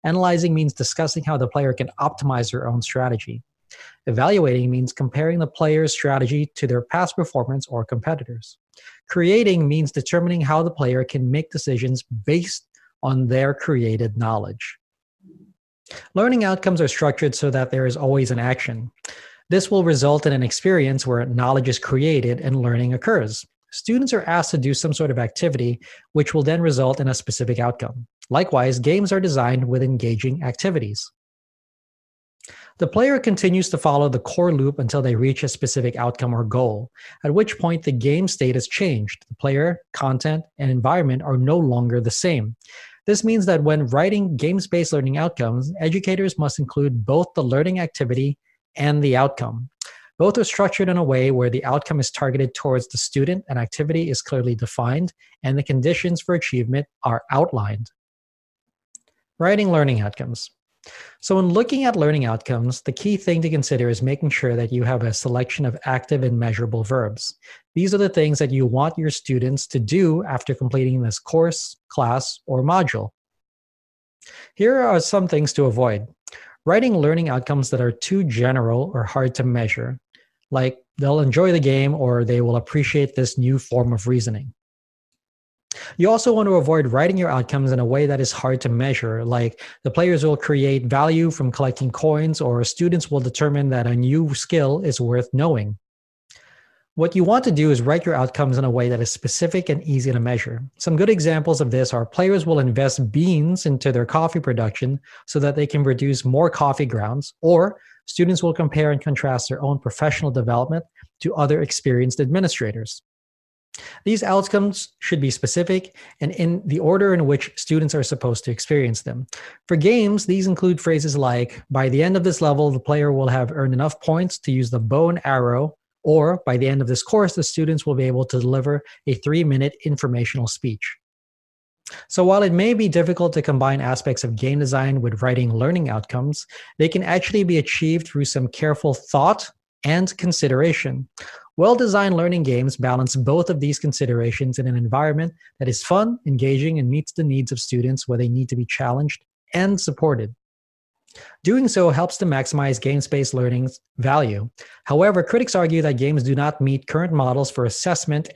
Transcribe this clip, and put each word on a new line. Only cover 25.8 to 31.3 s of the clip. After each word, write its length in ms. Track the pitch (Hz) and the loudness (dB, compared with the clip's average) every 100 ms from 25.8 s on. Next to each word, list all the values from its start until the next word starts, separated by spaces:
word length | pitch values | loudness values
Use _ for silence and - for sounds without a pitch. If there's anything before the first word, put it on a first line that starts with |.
| - - _ | -10 -20 _
which 240 | 151 147 | -2 0
will 80 | 156 | 0
then 180 | 143 170 | 0 2
result 380 | 165 131 131 135 | 2 2 2 0
in 80 | 135 | -2
a 80 | |
specific 460 | 127 - - 120 120 | -2 -4 -4 -2 0
outcome. 480 | 120 123 117 123 117 _ - | -2 -4 -8 -12 -16 _ -2
Likewise, 500 | 135 - 135 127 123 | 0 2 2 2 0
games 320 | 123 185 196 | 2 2 2
are 80 | 196 | 0
designed 440 | 185 135 120 127 | 0 2 2 0
with 160 | 127 127 | 0 0
engaging 640 | 131 127 117 113 131 147 | 0 0 0 -2 -2 -4
activities. 640 | 131 - 190 160 107 104 - _ _ | -6 -4 -2 -2 -4 -8 -12 _ _